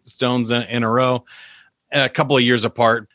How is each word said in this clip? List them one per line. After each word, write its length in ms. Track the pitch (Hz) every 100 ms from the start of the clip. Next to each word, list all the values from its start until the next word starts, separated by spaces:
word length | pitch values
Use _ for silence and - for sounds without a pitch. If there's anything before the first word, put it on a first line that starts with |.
| -
stones 460 | - 123 123 113
in, 120 | 120
in 200 | 107 120
a 60 | 113
row, 360 | 120 127 123 - - - - _ _ _
a 160 | 143 135
couple 300 | - 143 135
of 60 |
years 200 | 120 120
apart. 460 | 113 - 113 113 107